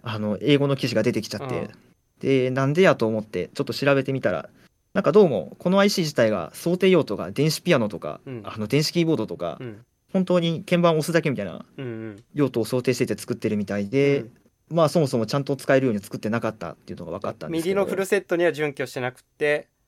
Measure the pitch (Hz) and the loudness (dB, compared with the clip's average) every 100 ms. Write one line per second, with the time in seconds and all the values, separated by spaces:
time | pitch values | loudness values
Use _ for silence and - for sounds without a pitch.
0 | - 104 107 98 120 143 139 139 131 110 | -8 -4 -4 -2 2 4 4 0 0 0
1 | 110 110 104 107 131 120 - - _ _ | 2 0 -4 -8 -6 -6 -8 -12 _ _
2 | _ _ - 135 127 127 135 151 190 143 | _ _ 0 2 2 0 0 6 6 6
3 | - 110 107 92 87 - 139 117 139 139 | 2 -2 -4 -6 -6 -6 -6 0 2 2
4 | 135 135 117 87 - _ _ _ _ 190 | 2 -2 -2 -2 -6 _ _ _ _ -2
5 | 196 180 180 107 - - 180 196 202 202 | 4 6 6 4 -4 -6 0 4 4 2
6 | 156 135 113 101 80 - 170 180 190 180 | -2 2 2 2 -4 -6 -2 2 4 4
7 | 131 92 85 107 151 151 - 127 104 85 | 4 -2 -6 0 0 0 2 2 2 -4
8 | 78 - - 123 95 101 104 139 151 170 | -10 -10 -10 -12 -10 -8 -2 0 0 0
9 | 165 147 107 82 85 67 127 107 - _ | 0 0 -2 -6 -8 -8 -12 -14 -20 _
10 | _ 196 185 180 170 165 - 175 170 160 | _ -2 0 0 0 -4 -2 2 4 2
11 | 156 165 156 120 98 76 - - 131 110 | 2 0 0 -2 -6 -8 -16 -12 -10 -10
12 | 110 101 _ - 139 120 110 127 123 123 | -12 -14 _ -2 0 0 -2 -2 0 0
13 | 131 101 - 117 110 104 101 101 101 131 | -2 -4 -6 -4 -2 -2 -2 -4 -2 0
14 | 143 139 117 _ _ _ - 165 160 175 | 2 2 -2 _ _ _ -6 2 2 4
15 | 143 123 107 143 139 139 - 139 131 104 | 2 0 0 -2 -2 -4 2 2 4 -2
16 | - 98 107 113 113 110 85 - - 87 | -6 -8 -4 -2 -4 -6 -10 -12 -16 -14
17 | 85 90 107 - - 165 165 196 196 180 | -10 -8 -8 -8 -6 -4 -2 0 0 -2
18 | 190 202 - 170 170 143 151 143 127 139 | 0 0 0 2 2 2 -4 -4 -8 -4
19 | 127 127 _ - 147 147 - _ | -6 -6 _ -4 0 0 -2 _